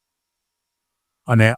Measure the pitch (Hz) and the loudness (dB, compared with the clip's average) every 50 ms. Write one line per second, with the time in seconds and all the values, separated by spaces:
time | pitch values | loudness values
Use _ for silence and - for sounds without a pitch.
0 | _ _ _ _ _ _ _ _ _ _ _ _ _ _ _ _ _ _ _ _ | _ _ _ _ _ _ _ _ _ _ _ _ _ _ _ _ _ _ _ _
1 | _ _ _ _ _ - 120 110 110 110 123 | _ _ _ _ _ -4 0 0 0 0 -2